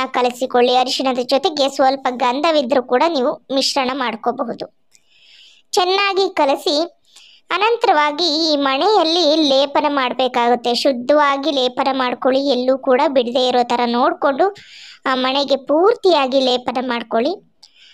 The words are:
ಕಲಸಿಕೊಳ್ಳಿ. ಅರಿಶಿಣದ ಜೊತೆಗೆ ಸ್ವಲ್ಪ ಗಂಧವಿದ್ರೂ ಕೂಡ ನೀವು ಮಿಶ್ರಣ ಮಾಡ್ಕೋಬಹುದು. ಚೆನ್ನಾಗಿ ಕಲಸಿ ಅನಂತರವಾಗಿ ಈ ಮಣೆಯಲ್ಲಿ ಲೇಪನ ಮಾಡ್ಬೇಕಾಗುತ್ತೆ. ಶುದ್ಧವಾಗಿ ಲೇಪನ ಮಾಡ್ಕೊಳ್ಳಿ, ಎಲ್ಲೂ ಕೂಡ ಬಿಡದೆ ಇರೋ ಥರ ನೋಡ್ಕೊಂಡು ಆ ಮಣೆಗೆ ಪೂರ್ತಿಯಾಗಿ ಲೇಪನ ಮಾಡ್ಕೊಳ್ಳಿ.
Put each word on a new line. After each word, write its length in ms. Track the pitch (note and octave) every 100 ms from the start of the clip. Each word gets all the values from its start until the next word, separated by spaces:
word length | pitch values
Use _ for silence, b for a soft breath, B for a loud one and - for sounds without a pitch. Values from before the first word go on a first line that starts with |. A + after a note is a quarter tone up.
| C4
ಕಲಸಿಕೊಳ್ಳಿ. 680 | C4 B3 A#3+ B3+ B3 B3 B3+
ಅರಿಶಿಣದ 440 | B3+ - C4+ B3+ B3
ಜೊತೆಗೆ 440 | C4+ F#4 D4 C4+
ಸ್ವಲ್ಪ 380 | C#4 C4 C4+ C4+
ಗಂಧವಿದ್ರೂ 760 | B3 B3+ C4 E4+ D4+ A#3+ C#4
ಕೂಡ 200 | B3+ B3 E4
ನೀವು 480 | D4+ B3+ - - C4+
ಮಿಶ್ರಣ 360 | - C#4+ B3+
ಮಾಡ್ಕೋಬಹುದು. 880 | C#4 B3 A3+ A#3+ A#3+ A#3 - - _ _ b b b b b b b _
ಚೆನ್ನಾಗಿ 600 | - F4+ G4 G4+ F#4+ F#4+
ಕಲಸಿ 480 | F#4+ C#4+ D4 - D4 E4+ _ b b b b -
ಅನಂತರವಾಗಿ 1040 | F4 G#4+ A#4 A#4 D4+ D4 D4 F4 D4 E4
ಈ 40 | C#4+
ಮಣೆಯಲ್ಲಿ 920 | C#4 C4+ F#4+ G#4+ D#4+ E4+ D4+ D#4+ D4
ಲೇಪನ 360 | C4+ C#4 D4+ D4
ಮಾಡ್ಬೇಕಾಗುತ್ತೆ. 840 | C#4+ B3+ B3 B3+ B3+ A#3+ A#3+ A#3+
ಶುದ್ಧವಾಗಿ 800 | A#3+ D4 B3 B3 D4 C#4+ C#4 C#4+
ಲೇಪನ 360 | C#4 B3+ B3 C4+
ಮಾಡ್ಕೊಳ್ಳಿ, 560 | C4 B3 B3 C4 C4+ C#4
ಎಲ್ಲೂ 300 | B3 B3+ C4
ಕೂಡ 240 | C4+ B3+ D#4
ಬಿಡದೆ 400 | C4+ A#3+ B3+ B3+
ಇರೋ 200 | B3 B3
ಥರ 120 | A#3+ A#3+
ನೋಡ್ಕೊಂಡು 720 | A#3+ D4 - G3 C#4 F#4+ G4+ B B B B C#4
ಆ 100 | C4
ಮಣೆಗೆ 400 | B3+ C#4 C#4 C4+
ಪೂರ್ತಿಯಾಗಿ 840 | C4+ D4+ G4 A#4 F#4 D#4 C4 C4+
ಲೇಪನ 380 | B3+ B3 B3 B3+ B3+
ಮಾಡ್ಕೊಳ್ಳಿ. 460 | A#3+ A3+ A#3 C4+ G4+ _ _ b b b